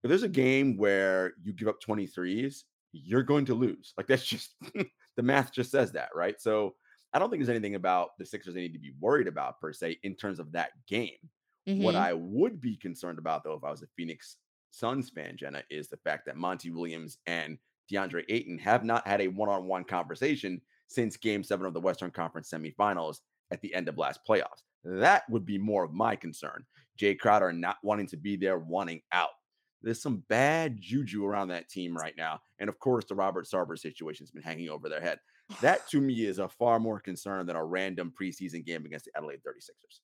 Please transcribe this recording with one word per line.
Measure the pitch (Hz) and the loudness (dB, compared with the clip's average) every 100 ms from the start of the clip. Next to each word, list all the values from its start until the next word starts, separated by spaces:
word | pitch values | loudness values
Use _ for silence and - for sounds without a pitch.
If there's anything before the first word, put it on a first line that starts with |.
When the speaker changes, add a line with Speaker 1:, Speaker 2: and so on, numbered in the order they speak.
Speaker 1:
If | 120 | 4
there's | 185 | 4
a | 220 | 4
game | 143 131 135 139 101 | 4 6 6 4 6
where | 104 98 95 92 92 - | 6 6 6 4 2 -4
you | 87 | -10
give | 90 107 | -2 -2
up | - | -2
twenty | - 104 92 | -2 -2 -2
threes, | - 90 104 135 139 _ _ _ | -4 -2 0 -2 -6 _ _ _
you're | 80 78 120 | -18 2 2
going | 131 147 131 | 6 4 4
to | 120 | 2
lose. | 123 - - - | 2 0 -10 -10
Like, | - | 2
that's | 131 - | 2 4
just, | - - _ - 208 - | -6 -6 _ -10 -4 -4
<laughs> | _ _ - | _ _ 0
the | |
math | 123 143 131 | 4 4 2
just | - 123 | -2 2
says | 135 110 | 2 2
that, | 78 64 | -2 -6
right? | 80 90 107 | -2 -2 0
So | 113 107 101 - _ _ _ 151 | 0 2 0 -4 _ _ _ 0
I | |
don't | 202 | 2
think | 196 | 0
there's | 123 117 | 0 0
anything | 104 101 | 0 0
about | 92 90 87 - | 2 2 0 -6
the | 92 | -12
Sixers | 107 92 90 | -12 -10 -8
they | |
need | 87 | -8
to | 80 | -10
be | 71 67 | -16 -2
worried | 95 143 95 | 4 4 4
about, | 76 65 - | -2 -6 -6
per | 78 | -10
se, | 73 85 82 | -6 -6 -4
in | 98 92 | -8 -6
terms | 104 87 | -6 -6
of | 78 | -6
that | 85 73 _ - | -4 -4 _ -6
game. | 104 104 - 165 _ _ _ - | -4 -4 -10 -20 _ _ _ -4
What | 196 185 | 2 2
Speaker 2:
Mm-hmm. | 175 | 4
Speaker 1:
I | 90 | 2
would | 85 87 110 226 196 | 0 -2 2 2 2
be | 123 98 | -6 -4
concerned | 92 82 87 80 | -8 -8 -8 -6
about, | 80 78 | -2 -2
though, | 76 | -4
if | 78 | -6
I | 71 | -6
was | 76 | -8
a | 76 - | -12 -10
Phoenix | 82 78 - - _ _ _ | -10 -10 -16 -20 _ _ _
Suns | - 117 135 127 | -6 -4 -2 -6
fan, | - 73 - | -10 -12 -10
Jenna, | 69 69 - | -10 -10 -10
is | 76 73 | -10 -10
the | - | -8
fact | 80 76 - | -6 -6 -8
that | 67 | -6
Monty | 87 92 85 | -4 -4 -8
Williams | 82 85 80 80 - - | -6 -6 -8 -12 -12 -6
and | 85 78 78 _ _ _ | -6 -6 -12 _ _ _
DeAndre | 98 95 85 - | -4 -2 -4 -2
Ayton | 113 - 85 | -2 -2 -4
have | 95 120 | 2 4
not | 113 117 98 | 4 0 2
had | 101 | 2
a | 95 | 2
one-on-one | 95 107 98 92 92 | 0 0 0 0 -4
conversation | 90 92 80 80 139 147 98 87 _ _ _ | -2 -4 -4 -2 0 0 -2 -6 _ _ _
since | - 113 - | 0 0 0
Game | 113 104 | 0 0
seven | 95 95 92 | 0 -2 -2
of | |
the | 82 | 0
Western | 92 87 90 | 0 0 -6
Conference | - 82 82 78 | -4 -6 -6 -10
semifinals | 82 78 71 104 92 78 - _ _ _ | -8 -8 2 2 2 -2 -6 _ _ _
at | 90 | -8
the | 95 | -4
end | 87 80 | -4 -4
of | 73 | -2
last | 71 - - | -2 -2 2
playoffs. | 107 - - _ _ | 2 2 -8 _ _
That | 85 92 139 196 - | -6 4 6 6 4
would | 110 90 | -2 0
be | 101 | -2
more | 107 101 | 2 2
of | 85 | 0
my | 82 113 104 | 2 0 0
concern. | 82 73 76 73 - _ _ - | -6 -10 -10 -12 -18 _ _ 2
Jay | 101 | 2
Crowder | 95 110 104 92 | 4 6 6 6
not | 85 87 - | 2 -2 -2
wanting | 104 104 95 | 0 0 -2
to | 80 | -6
be | 95 101 | -4 0
there, | 95 90 | 2 0
wanting | 80 90 90 80 _ | 0 -2 -2 -8 _
out. | 90 87 - _ _ _ _ | 0 0 -4 _ _ _ _
There's | 113 113 | -4 -2
some | 147 107 - | -2 -2 2
bad | 110 139 160 160 110 | 4 4 4 0 -6
juju | 92 127 120 101 98 | -4 -2 -2 -2 0
around | 104 95 | 0 -2
that | 87 - | -6 -8
team | 95 87 | -8 -6
right | 85 78 78 | -4 -6 -6
now. | 80 78 _ - | -6 -6 _ -8
And, | 104 | -8
of | - | -2
course, | 135 120 | 0 0
the | - 98 | 0 0
Robert | 98 92 85 | 0 0 -2
Sarver | 95 87 78 | -2 -2 -6
situation's | 80 71 80 76 73 | -10 -10 -12 -12 -16
been | 78 | -14
hanging | 80 80 85 | -10 -8 -8
over | 76 78 | -8 -6
their | 76 | -4
head. | 85 76 _ _ _ - | -4 -4 _ _ _ 2
That, | 139 196 - | 4 4 2
Speaker 2:
<sighs> | |
Speaker 1:
to | 147 | 2
me, | 135 117 107 | 2 2 0
is | 92 | 0
a | 92 | -6
far | - 120 117 | 0 4 4
more | 113 104 | 2 -4
concern | - 87 101 98 87 | -6 -8 -6 -4 -4
than | 82 | -4
a | 80 | -2
random | 92 95 92 87 - | -2 -2 -4 -8 -6
preseason | 95 - 92 85 80 | -8 -6 -10 -8 -8
game | 82 73 | -8 -8
against | 76 | -14
the | - 76 | -10 -8
Adelaide | 76 71 | -8 -10
thirty-sixers. | 71 69 - _ _ - | -12 -14 -20 _ _ -20